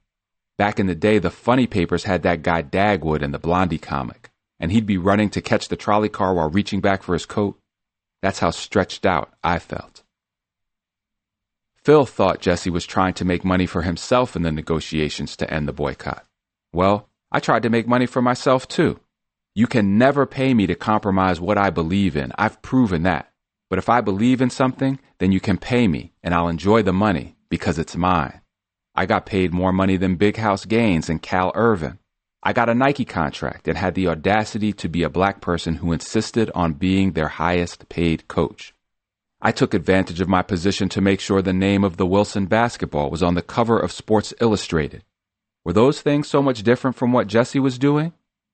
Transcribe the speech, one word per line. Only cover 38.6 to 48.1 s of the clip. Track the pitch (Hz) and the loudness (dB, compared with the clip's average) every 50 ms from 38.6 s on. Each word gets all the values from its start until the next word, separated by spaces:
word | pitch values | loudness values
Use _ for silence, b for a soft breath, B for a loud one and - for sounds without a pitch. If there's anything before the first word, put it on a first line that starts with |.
| - - - _ _ _ _ _ _ _ _ _ _ _ _ _ | -20 -20 -20 _ _ _ _ _ _ _ _ _ _ _ _ _
I | - 110 | -2 -2
took | 113 - 135 - - | 0 0 0 0 0
advantage | 95 76 - 95 95 92 - 85 82 | 0 2 2 2 2 0 -2 -4 -4
of | 92 85 | 0 2
my | 95 90 | 2 0
position | 90 - 104 87 82 101 95 - 101 92 | 0 0 -2 -2 0 -2 0 0 -2 -2
to | - 101 | -2 0
make | 95 98 98 92 | 0 2 0 0
sure | - - 101 98 | 0 0 0 0
the | 92 95 | 2 0
name | 92 92 95 98 101 101 | 0 0 2 2 2 2
of | 101 98 85 | 2 0 0
the | 90 98 | 0 0
Wilson | 87 92 101 104 - - 107 98 | 2 2 2 2 0 -2 -4 -2
basketball | 82 110 110 117 - - - - - - 76 73 69 | 0 2 2 2 0 -2 -6 -6 -4 -2 -2 -2 -2
was | 82 78 | -2 0
on | 90 87 87 | 0 2 2
the | 85 | 0
cover | - - - 123 117 113 113 104 | -2 -2 -2 0 2 2 2 2
of | - 85 | 0 -2
Sports | - - - - 110 107 101 - - - | -6 -8 -2 0 0 0 0 -2 -2 0
Illustrated. | 117 113 107 92 - - 87 80 73 69 - 76 - _ _ _ _ _ _ _ _ _ _ _ - | 0 2 2 0 -2 -2 -2 -2 -2 -2 -6 -14 -20 _ _ _ _ _ _ _ _ _ _ _ -6
Were | 82 | 0
those | 87 104 117 135 156 - | 2 4 4 4 2 0
things | - 151 147 147 147 - | 0 0 0 0 0 0
so | - 143 | 0 2
much | 139 139 127 110 | 2 2 0 0
different | 98 117 123 - - 131 120 | 2 2 2 2 0 -4 -4
from | - 131 120 | -2 0 2
what | 123 123 98 98 | 2 2 2 2
Jesse | 101 113 120 - - 139 | 2 2 2 2 0 0
was | 131 139 127 123 | 0 0 0 0
doing? | 135 143 147 147 156 165 | 2 2 2 2 -2 -4